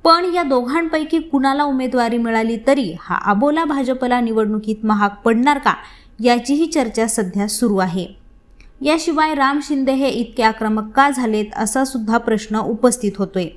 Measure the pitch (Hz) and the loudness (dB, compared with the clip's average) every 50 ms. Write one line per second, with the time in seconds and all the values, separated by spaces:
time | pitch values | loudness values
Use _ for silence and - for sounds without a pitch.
0 | - 330 330 339 359 370 339 359 339 269 269 247 247 240 277 330 339 320 330 311 | 6 4 4 4 2 0 -2 -2 0 2 0 0 0 0 -2 -2 -2 0 -2 -2
1 | 311 311 320 330 320 330 - 277 262 269 269 285 294 285 269 262 262 247 247 247 | -2 0 -2 -2 -2 -2 -2 0 2 2 2 0 0 0 0 -2 -2 0 0 0
2 | 233 233 233 233 233 233 226 226 220 220 233 220 220 - 285 285 254 175 165 175 | 0 0 0 -2 0 0 0 0 0 0 -2 0 2 2 2 2 2 -4 -6 -10
3 | - - 175 - - 196 208 202 254 294 294 320 330 302 302 277 269 240 262 254 | -6 -4 -4 -2 0 2 2 4 4 2 2 2 0 0 0 -2 0 -2 -2 -2
4 | 262 247 247 247 233 226 220 220 220 208 214 214 214 214 220 214 - 214 214 202 | 0 0 0 0 0 0 0 0 0 0 0 -2 -2 -4 -4 -2 0 0 2 2
5 | 208 202 202 - - 233 226 233 247 294 294 277 277 220 170 - - - - - | 2 0 -2 0 0 2 2 4 4 2 2 2 2 0 0 0 -6 -20 -20 -20
6 | - - - - 220 240 240 240 233 262 285 294 330 311 320 311 262 226 208 220 | -20 -20 -12 0 2 4 4 4 2 0 0 0 0 0 0 0 0 0 0 -2
7 | 226 226 226 - 214 180 180 202 202 208 208 - 247 233 208 190 185 180 165 190 | -2 0 0 -2 -2 -2 -2 -4 -2 -2 -2 0 0 2 2 2 0 0 -2 -4
8 | 175 - - - - - - - _ _ - - - - - - 269 285 311 320 | -6 -6 -12 -20 -20 -20 -20 -20 _ _ -20 -20 -20 -20 -16 -4 0 0 0 0
9 | 311 339 311 311 311 311 311 285 269 269 285 294 285 - 302 269 269 262 269 262 | 0 -2 0 0 0 0 2 2 2 2 2 -2 -2 -2 -2 0 0 0 0 0
10 | 277 269 - 233 240 233 - - 226 220 220 220 220 214 214 214 214 214 - 269 | 0 0 0 -2 -4 -4 -2 0 0 0 0 0 -2 -2 -2 -2 -4 -2 2 2
11 | 269 285 277 254 254 226 214 214 208 208 - - 220 208 - 262 269 262 - 247 | 2 4 2 0 -2 -2 0 -2 -2 -4 -4 -4 -4 -2 0 0 -2 0 -2 -6
12 | 220 208 226 233 233 - 226 208 214 - 214 220 - - 233 220 - 247 233 - | -2 0 0 0 2 0 -2 -2 -2 -4 -4 -4 -2 -2 -4 2 2 2 2 2
13 | - 202 196 - 196 190 - 190 175 160 - | -4 -4 -2 -2 -6 -4 -2 -4 -4 -4 -8